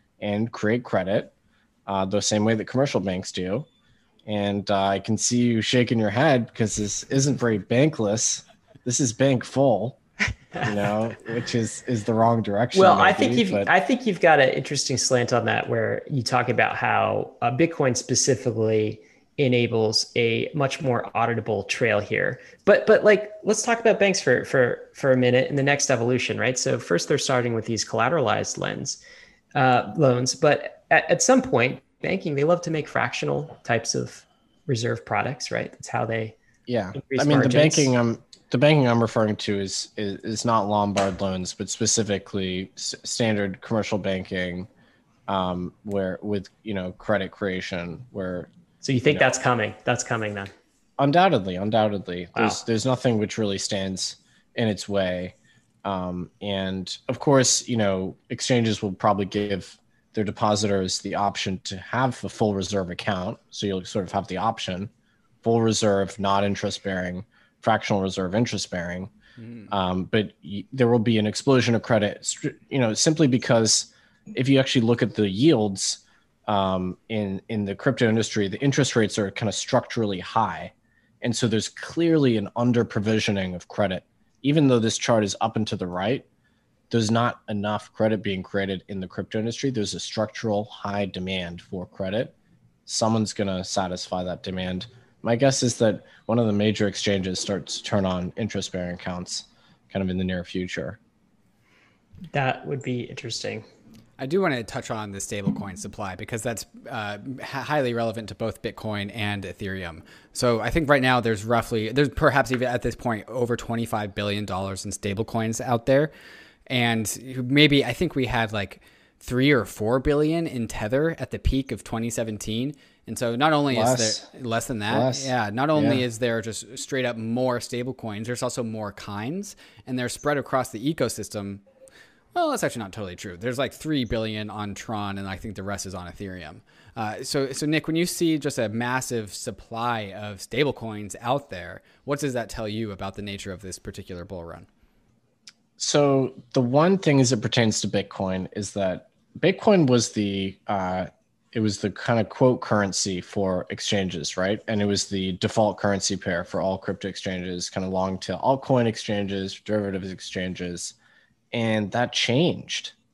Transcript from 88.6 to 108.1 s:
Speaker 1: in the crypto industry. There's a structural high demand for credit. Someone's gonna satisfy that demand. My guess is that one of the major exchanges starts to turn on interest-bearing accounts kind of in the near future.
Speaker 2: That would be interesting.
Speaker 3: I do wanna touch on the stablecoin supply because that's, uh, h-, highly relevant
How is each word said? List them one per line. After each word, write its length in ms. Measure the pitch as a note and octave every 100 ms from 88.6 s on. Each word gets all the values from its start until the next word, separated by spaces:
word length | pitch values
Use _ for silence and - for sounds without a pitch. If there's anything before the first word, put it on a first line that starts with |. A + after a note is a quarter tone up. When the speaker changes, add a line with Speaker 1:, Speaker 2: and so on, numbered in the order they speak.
| G2 F#2 -
Speaker 1:
in 100 | G2
the 80 | F#2
crypto 320 | - F#2 A2
industry. 300 | A2 - C#3
There's 240 | B2 G2
a 80 | E2+
structural 640 | - - G#2+ - A2+ G2+
high 400 | G#2+ - G#2 G2+
demand 560 | G2 F#2+ F#2 F#2+ F2 F2
for 240 | - F#2+
credit. 500 | F2+ - F#2+ G#2+ - _ _ _ _ _ -
Someone's 480 | - A2 A2 G#2+
gonna 280 | - G2 F#2
satisfy 640 | F#2+ - F#2 F#2 - F#2
that 180 | F2+ E2+
demand. 440 | - F#2 F#2 F#2 - - _ _
My 160 | G#2+ A#2+
guess 260 | C3+ C3
is 140 | B2 -
that 260 | A2+ F2+ - -
one 140 | - A#2
of 80 | A2+
the 60 |
major 320 | G2+ G#2+ G#2 G#2
exchanges 540 | - - G2 F#2 F2+
starts 360 | - F#2+ - -
to 80 |
turn 220 | - G#2+ F#2+
on 260 | F#2 F2+ -
interest-bearing 560 | A2 G2+ - F#2 F2+
accounts 500 | F2+ F#2+ F2+ F2+ - - _ _ _ _
kind 100 | G2
of 60 | F#2+
in 80 | F#2
the 80 |
near 200 | F#2 F2+
future. 540 | F2 F#2+ F2+ - - G2+ _ _ _ _ _ _ _ _ _ _ _ - E3
Speaker 2:
That 340 | C#3+ C3 - -
would 160 | C#3
be 200 | A#2+ B2
interesting. 640 | - C3 A#2+ - G#2+ G#2+ - _ - - _ -
Speaker 3:
I 60 |
do 160 | C3+ F#3
wanna 240 | F#3 B2+
touch 260 | A2 C3+ -
on 220 | A2+ G#2+
the 60 | G2
stablecoin 600 | - G#2 G2 G2+ G2+ F#2
supply 380 | G#2 - G2+ F#2
because 260 | G#2+ A#2
that's, 220 | A#2+ A2 - - A#2
uh, 300 | B2 G#2 G#2 B2 B2+
h-, 60 |
highly 480 | - C3+ B2+ D3+ B2+
relevant 380 | A#2 A2+